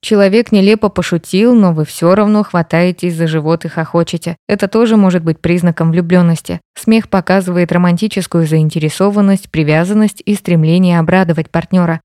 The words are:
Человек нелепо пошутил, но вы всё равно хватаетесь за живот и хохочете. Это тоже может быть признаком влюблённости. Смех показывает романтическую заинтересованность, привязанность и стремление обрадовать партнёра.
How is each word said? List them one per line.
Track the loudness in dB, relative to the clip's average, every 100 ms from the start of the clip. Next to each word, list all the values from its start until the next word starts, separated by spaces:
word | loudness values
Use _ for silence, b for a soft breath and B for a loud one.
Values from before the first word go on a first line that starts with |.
Человек | 0 2 2 2 0
нелепо | 2 2 2 0
пошутил, | -4 -4 -4 -2 0 2
но | 4 2
вы | 0
всё | -4 -2 0 2
равно | 2 0
хватаетесь | 0 -2 -2 0 0 -2 -6 -2
за | -2
живот | -2 -2 -4 -4
и |
хохочете. | -8 -4 -2 -2 -4 -8 -12 _
Это | -4 -2
тоже | 0 2 4
может | 2 2 -2
быть | -4
признаком | -2 0 0 0 0
влюблённости. | 0 0 2 2 0 -4 -12 _ -10
Смех | 0 0 0
показывает | -4 0 -2 0 -2 0
романтическую | 0 0 0 -2 -4 -4 -2 0
заинтересованность, | 0 0 -2 -4 -2 -2 2 2 0 -2
привязанность | -4 0 0 0 0 0 -2 -6
и | -4
стремление | 0 0 2 2 2 2
обрадовать | 2 0 0 -2 -2
партнёра. | -6 -2 -2 0 -4